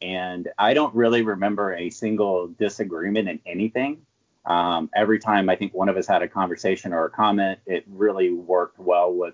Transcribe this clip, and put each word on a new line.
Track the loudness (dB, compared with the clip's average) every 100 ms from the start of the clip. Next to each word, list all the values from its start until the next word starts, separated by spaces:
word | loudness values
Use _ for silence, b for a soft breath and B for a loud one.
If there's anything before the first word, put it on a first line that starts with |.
And | -8 -6 -6 -8 -8 0
I | 2 4
don't | 2 4
really | 4 4
remember | 2 0 -2 0 -2
a | -4 -6
single | -6 -2 0 2 0 -2
disagreement | -2 -4 -2 -6 -4 -2 0 -2
in | -6 -8
anything. | -4 -2 0 -2 -4 _ _ _ _ -2
Um, | 0 2 0 -2 0
every | 2 2
time | 2 2 2
I | 0
think | -2
one | -2 0
of | 0
us | 0
had | 0
a | 0
conversation | -2 -2 -2 -2 -2 -2
or | -2 -2
a |
comment, | 0 2 2 0 -2 -6
it | -6 -6
really | 0 0 2 0
worked | 0 0 0 0 -4
well | 0 2 2
with | 0 -4